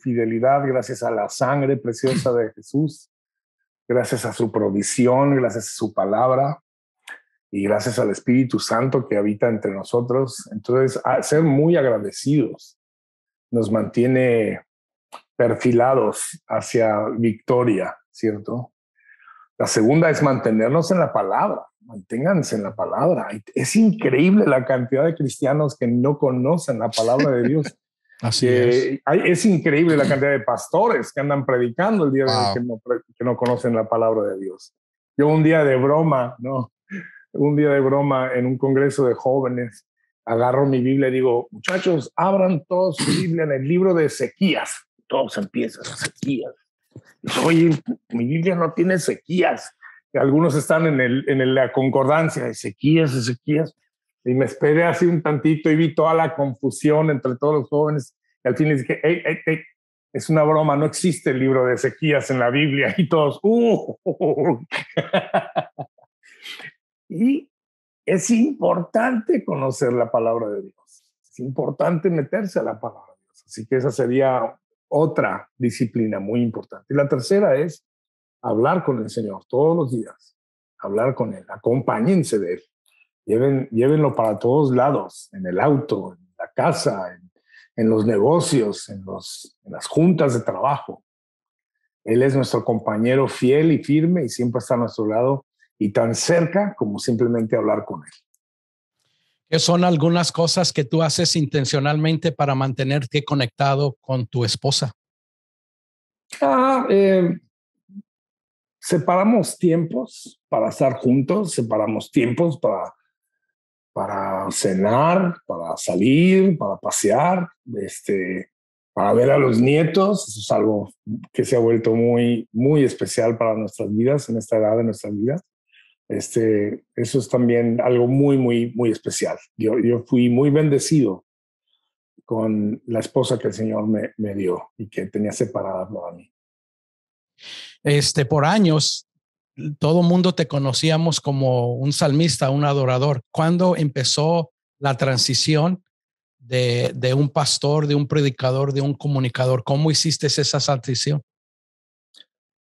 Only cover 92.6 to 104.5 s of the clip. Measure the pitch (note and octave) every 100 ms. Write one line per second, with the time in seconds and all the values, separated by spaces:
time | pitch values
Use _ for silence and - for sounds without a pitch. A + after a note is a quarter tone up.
92.6 | A2 A2 A2 G#2+ A#2+ C3 C3 - B2+ C#3+
93.6 | D#3+ D3 - D3+ E3 F3+ B2 - A#2+ A#2+
94.6 | - B2 A2+ - G#2+ A2 B2+ C#3 - _
95.6 | _ - G#2 A#2+ A#2 A2+ - E3+ E3 G3
96.6 | G3+ - G#2+ G2+ - A#2 A#2 A#2 A2 A#2
97.6 | G#2+ G#2 - - - - _ _ _ _
98.6 | _ _ _ _ _ _ _ _ - D#3+
99.6 | E3 F3 F3+ E3 E3 F3 E3 - E3 F#3
100.6 | E3 - C#3 D#3+ D#3+ D#3 D#3+ E3+ C#3 D3
101.6 | B2+ C#3+ C#3+ D3+ D#3 D#3+ E3 - C#3+ C3
102.6 | C3+ B2+ C3+ C#3+ B2+ D3+ - C#3+ B2 -
103.6 | C#3 C#3 C#3+ - - C3 A#2 B2 A2+